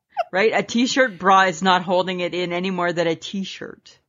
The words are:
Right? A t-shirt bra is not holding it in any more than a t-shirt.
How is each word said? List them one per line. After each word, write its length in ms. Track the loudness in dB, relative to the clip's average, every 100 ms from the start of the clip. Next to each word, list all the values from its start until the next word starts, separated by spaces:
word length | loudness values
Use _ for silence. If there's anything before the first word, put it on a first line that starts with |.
| _ -8 -4
Right? 180 | 0 0
A 100 | 0
t-shirt 540 | -2 0 0 2 0 0
bra 260 | 4 6
is 180 | 4 2
not 200 | 2 2
holding 360 | 2 0 0 -2
it 140 | -4
in 180 | -4 -4
any 200 | -4 -4
more 200 | -2 -2
than 160 | 0 0
a 80 | -2
t-shirt. 840 | -6 -8 -8 -10 -16 -18 _ _